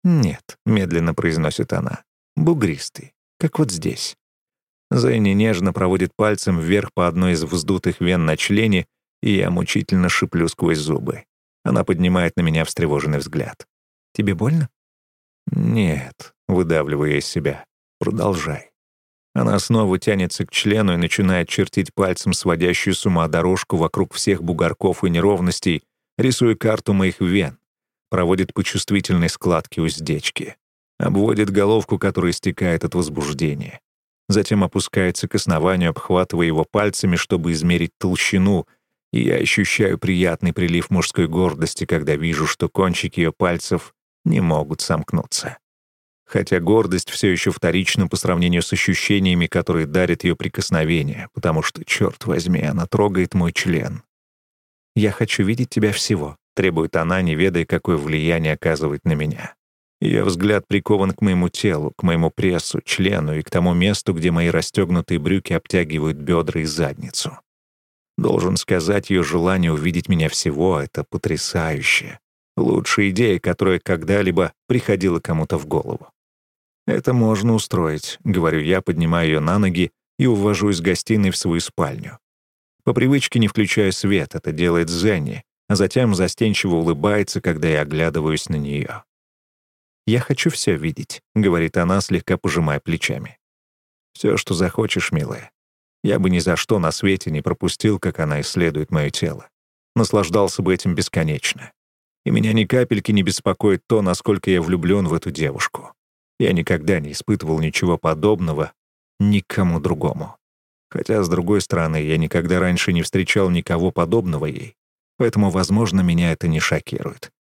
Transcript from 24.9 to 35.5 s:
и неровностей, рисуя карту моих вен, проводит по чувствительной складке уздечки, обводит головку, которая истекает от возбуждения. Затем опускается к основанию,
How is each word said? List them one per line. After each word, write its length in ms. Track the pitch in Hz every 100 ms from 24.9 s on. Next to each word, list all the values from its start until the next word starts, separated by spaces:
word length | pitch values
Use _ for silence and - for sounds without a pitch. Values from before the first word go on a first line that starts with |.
| 87
и 60 | 92
неровностей, 720 | 85 95 95 90 - - 76 _ _ _ -
рисуя 360 | 131 123 120 107
карту 380 | 113 110 -
моих 260 | 98 95 -
вен, 380 | 90 98 78 - _ _ _ _ _
проводит 400 | 90 87 92 92
по 100 | -
чувствительной 640 | - 98 - 101 - 90 82
складке 540 | - 92 82 - -
уздечки, 720 | 82 80 80 76 - - - - _ _ _ _
обводит 500 | - 95 107 104 101
головку, 480 | 95 101 110 - 98
которая 340 | 101 92 87
истекает 520 | - 98 - 90 82
от 100 | 73
возбуждения. 840 | 90 78 76 73 73 80 71 65 - _ _ _ _ -
Затем 340 | 98 95 101
опускается 640 | 92 95 - - 90 - 98
к 60 |
основанию, 560 | 101 -